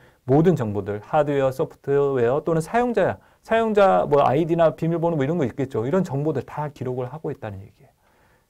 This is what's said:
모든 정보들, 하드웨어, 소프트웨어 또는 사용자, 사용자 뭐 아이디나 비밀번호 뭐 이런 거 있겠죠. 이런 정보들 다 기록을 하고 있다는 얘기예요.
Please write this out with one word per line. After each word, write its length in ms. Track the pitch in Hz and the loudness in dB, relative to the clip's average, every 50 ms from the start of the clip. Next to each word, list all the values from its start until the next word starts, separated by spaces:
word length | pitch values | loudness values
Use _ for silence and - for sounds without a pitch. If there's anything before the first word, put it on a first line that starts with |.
| - _ _ _ _ | -14 _ _ _ _
모든 320 | - 131 147 160 190 175 | 2 4 4 6 4 2
정보들, 440 | 135 123 110 101 104 95 98 101 104 - | 2 0 -2 -4 -4 -4 -6 -6 -8 -6
하드웨어, 480 | - - 156 151 147 143 139 135 135 127 | -2 0 0 0 2 0 0 0 0 0
소프트웨어 880 | - 160 - - _ _ - 139 143 143 139 139 127 117 117 127 151 151 | -2 -4 -6 -6 _ _ -2 0 2 2 2 2 2 2 2 2 0 0
또는 160 | - 165 165 | 0 -2 -2
사용자, 580 | 160 - - 233 247 247 233 208 185 147 - - - _ _ _ _ | -2 -2 -2 -2 0 0 0 0 0 0 -2 -4 -10 _ _ _ _
사용자 640 | - 220 226 226 220 214 202 196 190 185 185 - 139 | -2 0 0 0 2 4 4 4 4 4 2 2 2
뭐 160 | 147 143 143 | 2 4 4
아이디나 500 | 123 123 143 175 156 170 165 165 156 156 | 4 2 2 0 0 2 2 2 2 2
비밀번호 420 | - - 160 165 170 160 170 170 | 0 -2 -2 -2 0 0 0 0
뭐 80 | 151 131 | 0 -2
이런 140 | 131 170 180 | -2 0 -2
거 60 | 147 | -2
있겠죠. 420 | 113 107 - 135 131 - - 110 | -2 -2 -4 -6 -4 -4 -4 -2
이런 160 | 127 156 190 185 | 0 0 0 -2
정보들 400 | 190 131 139 147 160 151 127 117 | -2 -4 -4 -4 -2 -4 -4 -6
다 260 | - - - 151 147 | -8 -10 -10 -10 -10
기록을 440 | 123 - 127 123 127 123 127 123 135 | -10 -8 -8 -8 -6 -6 -8 -8 -10
하고 180 | 160 - 160 | -10 -10 -10
있다는 300 | 139 - - 110 101 95 | -10 -10 -10 -12 -12 -12
얘기예요. 300 | 98 - - _ 139 _ _ _ _ _ _ _ _ _ _ _ _ _ | -16 -18 -20 _ -20 _ _ _ _ _ _ _ _ _ _ _ _ _